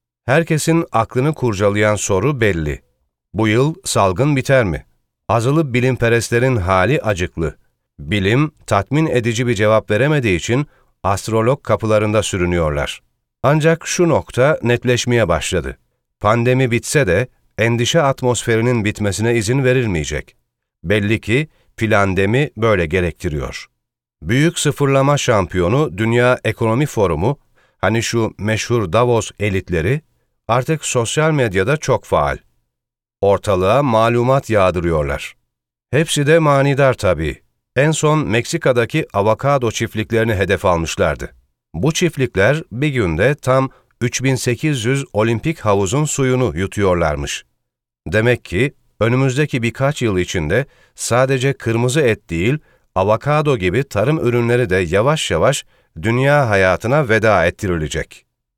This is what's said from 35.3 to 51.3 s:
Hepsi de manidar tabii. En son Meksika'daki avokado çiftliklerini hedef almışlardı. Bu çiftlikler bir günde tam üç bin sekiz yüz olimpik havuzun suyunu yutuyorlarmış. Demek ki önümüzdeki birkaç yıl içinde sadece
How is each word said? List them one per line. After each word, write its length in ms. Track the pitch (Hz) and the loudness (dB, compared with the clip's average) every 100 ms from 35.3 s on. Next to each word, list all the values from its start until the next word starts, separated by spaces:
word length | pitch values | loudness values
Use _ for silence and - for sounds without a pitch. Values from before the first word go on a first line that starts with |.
| - _ _ _ _ - | -18 _ _ _ _ -4
Hepsi 360 | 127 165 151 143 | -2 0 0 2
de 120 | 165 | 4
manidar 540 | 151 139 139 135 139 | 4 2 2 2 2
tabii. 480 | 127 101 80 78 69 _ _ _ - | 2 0 0 -2 -6 _ _ _ -2
En 160 | 151 | 0
son 360 | 156 151 156 123 | 0 0 0 0
Meksika'daki 800 | 110 120 165 151 120 113 156 - | -2 -2 -2 0 0 0 -2 -4
avokado 580 | - 101 110 135 143 117 | -2 0 0 0 0 -2
çiftliklerini 640 | - 113 107 107 113 113 98 | -4 -6 -6 -2 0 0 0
hedef 300 | 95 95 98 | 0 0 2
almışlardı. 680 | 85 80 - 87 71 - _ _ _ _ | 0 -2 -2 -2 -2 -8 _ _ _ _
Bu 180 | 80 127 | -4 -2
çiftlikler 720 | 160 175 135 127 95 101 151 - | 0 -2 -2 -4 2 2 2 -4
bir 180 | 117 151 | -4 -4
günde 460 | 131 92 80 117 147 | 0 0 2 0 0
tam 340 | - 131 131 - _ - | 0 0 0 -6 _ -6
üç 220 | 120 - | -4 -2
bin 120 | 127 131 | -2 -2
sekiz 500 | - 117 156 139 107 | -2 -2 -2 -2 -2
yüz 200 | 139 - | -2 -2
olimpik 460 | 101 110 113 156 160 | 0 0 0 -4 -4
havuzun 460 | 110 101 98 131 156 | 0 0 0 -2 -2
suyunu 520 | - 131 127 123 80 | -2 0 2 0 -2
yutuyorlarmış. 880 | 95 - 98 87 80 73 69 - - _ _ _ _ _ - | -4 -2 0 2 0 -2 -6 -10 -14 _ _ _ _ _ -4
Demek 380 | 104 113 120 - | 0 2 0 -2
ki 280 | 95 139 - _ - | -2 -2 -4 _ -2
önümüzdeki 640 | 110 127 135 127 151 135 | 0 2 0 0 -2 -2
birkaç 400 | 113 - 135 147 | -4 -2 -4 -2
yıl 160 | 117 92 | -2 0
içinde 480 | 87 95 76 104 139 _ _ - | -2 -2 0 -2 -2 _ _ -10
sadece 580 | - 117 131 | -2 0 2